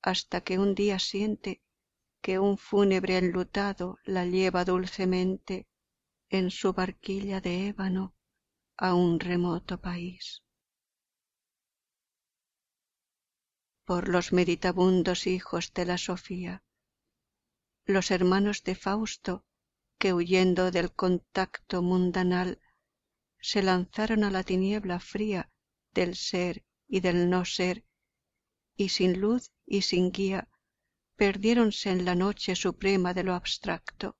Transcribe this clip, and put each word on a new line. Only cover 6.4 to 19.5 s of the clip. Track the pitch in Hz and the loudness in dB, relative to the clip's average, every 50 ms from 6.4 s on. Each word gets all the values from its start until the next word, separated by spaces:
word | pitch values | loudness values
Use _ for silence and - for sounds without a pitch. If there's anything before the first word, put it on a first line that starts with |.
| 185 180 | 0 0
su | - - - 190 185 | -2 -2 -2 -2 0
barquilla | - 185 185 190 _ - - 190 196 202 202 196 190 | 0 -2 -4 -4 _ -8 -6 -6 -4 -4 -4 -6 -4
de | 185 180 175 180 190 202 | -4 -4 -4 -2 -4 -4
ébano | 202 - 196 190 185 190 190 190 _ _ _ _ _ _ _ _ _ _ _ _ _ | -4 -4 -4 -2 -2 -2 -4 -6 _ _ _ _ _ _ _ _ _ _ _ _ _
a | - - 185 180 | -2 0 2 4
un | 175 180 175 170 165 | 4 4 4 4 2
remoto | - 180 175 175 175 175 170 170 - - 185 180 | 0 0 0 0 0 0 -2 -4 -4 -8 -10 -8
país. | - 185 175 175 175 180 180 - - - - - _ _ _ _ _ _ _ _ _ _ _ _ _ _ _ _ _ _ _ _ _ _ _ _ _ _ _ _ _ _ _ _ _ _ _ _ _ _ _ _ _ _ _ _ _ _ _ _ _ _ _ _ _ _ _ _ _ _ _ _ _ _ _ _ _ _ _ _ _ | -8 -8 -8 -6 -8 -10 -12 -12 -16 -16 -16 -16 _ _ _ _ _ _ _ _ _ _ _ _ _ _ _ _ _ _ _ _ _ _ _ _ _ _ _ _ _ _ _ _ _ _ _ _ _ _ _ _ _ _ _ _ _ _ _ _ _ _ _ _ _ _ _ _ _ _ _ _ _ _ _ _ _ _ _ _ _
Por | - 180 175 180 - | -4 -2 -2 0 0
los | 175 180 175 - - | 0 0 0 2 2
meditabundos | 180 180 165 170 - - 185 175 185 180 185 185 185 170 185 180 175 - | 2 2 2 0 0 0 -2 0 4 4 4 4 4 4 2 0 -2 -2
hijos | - 185 185 - - - 170 165 - _ | -2 -2 -2 -4 -6 -6 -6 -6 -4 _
de | - 180 | -4 -4
la | 175 180 | -2 -2
Sofía, | 180 - - 180 180 - - 185 180 180 180 180 190 _ _ _ _ _ _ _ _ _ _ _ _ _ _ _ _ _ _ _ _ _ _ _ _ _ - | -4 -4 -6 -6 -8 -8 -10 -10 -10 -8 -10 -12 -14 _ _ _ _ _ _ _ _ _ _ _ _ _ _ _ _ _ _ _ _ _ _ _ _ _ 0
los | 196 190 185 - | 0 0 2 0
hermanos | 202 180 185 180 185 196 202 208 208 - _ | 0 2 4 4 4 4 2 2 0 -2 _
de | - 180 | -6 -6
Fausto, | - - 196 190 214 220 208 - - _ - - - _ _ | -4 -4 -4 -4 -2 -4 -6 -8 -10 _ -8 -8 -8 _ _